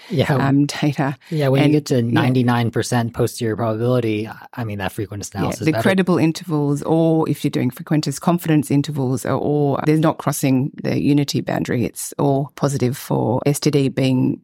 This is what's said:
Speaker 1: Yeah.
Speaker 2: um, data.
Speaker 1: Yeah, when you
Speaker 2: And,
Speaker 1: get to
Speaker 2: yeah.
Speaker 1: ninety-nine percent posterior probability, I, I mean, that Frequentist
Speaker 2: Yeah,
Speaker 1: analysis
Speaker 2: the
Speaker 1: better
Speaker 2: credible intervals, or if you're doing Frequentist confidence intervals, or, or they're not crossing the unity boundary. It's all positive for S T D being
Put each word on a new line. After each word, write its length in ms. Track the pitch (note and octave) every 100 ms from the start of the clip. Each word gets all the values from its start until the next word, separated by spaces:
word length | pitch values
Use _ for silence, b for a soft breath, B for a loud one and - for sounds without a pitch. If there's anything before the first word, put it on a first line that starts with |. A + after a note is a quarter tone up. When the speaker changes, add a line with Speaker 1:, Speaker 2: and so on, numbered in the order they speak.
| B
Speaker 1:
Yeah. 240 | D#3+ - C3
Speaker 2:
um, 320 | C#3 C#3 C#3+
data. 500 | - D3+ C#3 C#3 C#3 -
Speaker 1:
Yeah, 180 | D#3 C3+
when 120 | C3+
you 40 | D3
Speaker 2:
And, 80 |
Speaker 1:
get 120 | D3+ -
to 80 | C3
Speaker 2:
yeah. 60 |
Speaker 1:
ninety-nine 680 | A#2 A#2 B2 C3 B2 A#2+ A#2
percent 420 | A#2+ - A#2+ A#2
posterior 420 | - A#2 - A2+ G#2
probability, 720 | A#2 A2 A#2+ B2+ A2+ G#2 A2
I, 200 | - -
I 100 | -
mean, 140 | A2+ G2+
that 140 | F#2
Frequentist 400 | - G#2 G2+ -
Speaker 2:
Yeah, 60 | G2+
Speaker 1:
analysis 240 | - - D3+
Speaker 2:
the 60 |
Speaker 1:
better 100 | D#3
Speaker 2:
credible 360 | G3+ F#3+ F#3 D#3
intervals, 680 | D#3+ D#3 F3 D3+ C#3+ C#3+
or 440 | - D#3+ E3 D#3+ -
if 160 | D3
you're 60 | C#3+
doing 200 | - B2
Frequentist 500 | - - D3+ D3+ -
confidence 480 | - F3 E3 D3+ -
intervals, 540 | C#3+ C#3+ D3 B2+ C3+ -
or, 80 |
or 480 | C3+ - D3 C#3+ - D3+
they're 120 | D#3
not 220 | D#3 -
crossing 520 | - C#3+ C#3 C3 C#3 -
the 180 | B2+ B2+
unity 400 | C#3 D3 C#3+ C3
boundary. 440 | - - - B2 G#2
It's 280 | - - -
all 320 | C#3+ C3+ C#3+ -
positive 400 | C#3+ C#3 B2 C#3
for 460 | - C#3 B2 B2+ -
S 140 | D#3
T 120 | D3+
D 180 | C#3+ C3+
being 500 | - C3 B2+ C3 -